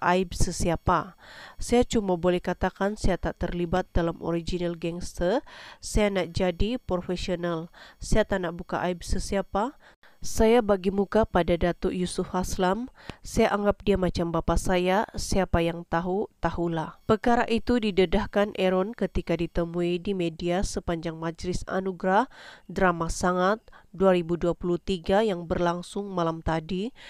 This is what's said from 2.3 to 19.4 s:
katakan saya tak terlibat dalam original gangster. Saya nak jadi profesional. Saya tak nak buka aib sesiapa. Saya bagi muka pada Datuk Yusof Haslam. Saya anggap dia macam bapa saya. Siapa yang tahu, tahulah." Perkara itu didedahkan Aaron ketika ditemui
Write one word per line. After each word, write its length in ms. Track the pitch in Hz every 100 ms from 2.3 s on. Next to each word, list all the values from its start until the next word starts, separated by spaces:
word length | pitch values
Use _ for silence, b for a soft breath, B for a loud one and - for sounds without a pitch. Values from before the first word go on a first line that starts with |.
| 180
katakan 560 | - 180 185 - 196
saya 240 | 214 - 175
tak 240 | 170 -
terlibat 480 | 175 175 170 185 - 190
dalam 240 | 170 160
original 560 | 165 170 165 180 175 170
gangster. 640 | 170 175 180 - 175 247 - B B B
Saya 320 | - - 208
nak 140 | 196 170 170
jadi 400 | 185 170 208 247
profesional. 960 | - 180 175 180 - 175 175 165 170 B B B
Saya 240 | - 220 208
tak 160 | 196
nak 160 | 175 170
buka 240 | - 147 165
aib 160 | 180
sesiapa. 760 | - 196 - 196 190 196 233 - b b b b -
Saya 320 | - 220 240 208
bagi 240 | 202 185
muka 320 | 196 196 214
pada 320 | 220 185 165
Datuk 400 | 170 175 165 185
Yusof 400 | 185 180 - 180
Haslam. 560 | 185 185 - 185 202 254 B B B
Saya 320 | - - 220
anggap 320 | 202 208 - -
dia 80 |
macam 400 | 190 180 - 170
bapa 240 | 165 - 165
saya. 460 | - 180 180 190 - -
Siapa 480 | - 196 180 175
yang 240 | 170 170 170
tahu, 400 | 170 180 190 - _
tahulah." 560 | 170 165 170 165 156 - -
Perkara 400 | 220 247 233 -
itu 320 | 226 - 240
didedahkan 720 | 214 185 180 190 208 208 208 196
Aaron 320 | 185 185 196
ketika 480 | 247 190 - -
ditemui 640 | 165